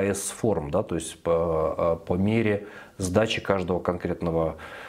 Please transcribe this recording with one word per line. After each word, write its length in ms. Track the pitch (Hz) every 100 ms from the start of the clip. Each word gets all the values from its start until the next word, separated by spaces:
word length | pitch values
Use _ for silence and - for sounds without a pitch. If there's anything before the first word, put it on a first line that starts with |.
| 98
С 160 | 95 -
форм, 400 | - 117 98 71
да, 140 | 85
то 120 | - 82
есть 280 | - -
по, 760 | - 82 85 80 78 - 85 82
э, 20 | -
по 100 | 92
мере 520 | 98 113 107 101 - - - -
сдачи 420 | 92 92 110 -
каждого 400 | - 98 90 90
конкретного 800 | - 90 87 87 85 82 80 - - -